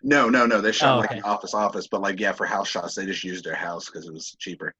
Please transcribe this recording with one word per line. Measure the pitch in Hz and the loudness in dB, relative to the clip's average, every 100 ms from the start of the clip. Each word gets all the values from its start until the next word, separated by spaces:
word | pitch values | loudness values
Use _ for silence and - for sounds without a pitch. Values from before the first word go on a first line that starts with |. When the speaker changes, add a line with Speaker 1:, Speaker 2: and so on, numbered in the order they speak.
Speaker 1:
No, | 131 143 120 | 4 4 6
no, | 127 | 6
no. | 120 110 | 6 4
They | 107 | 2
shot, | 107 147 127 | 4 4 4
Speaker 2:
Oh, | |
Speaker 1:
like, | 110 | 2
Speaker 2:
okay. | 110 | -2
Speaker 1:
an | |
office, | 104 104 - | -2 -4 -2
office, | 107 104 104 - | 0 0 -2 -4
but, | 104 | -2
like, | 98 95 | -2 -2
yeah, | 104 | -2
for | 92 | -2
house | 95 104 98 | -2 -2 -2
shots, | - 85 | -4 -6
they | - 98 | -6 -6
just | 92 | -4
used | 92 90 | -6 -8
their | 82 | -6
house | 78 85 85 - | -6 -6 -8 -10
'cause | 82 82 | -14 -14
it | |
was | 80 - - | -14 -14 -12
cheaper. | - 87 80 | -12 -8 -10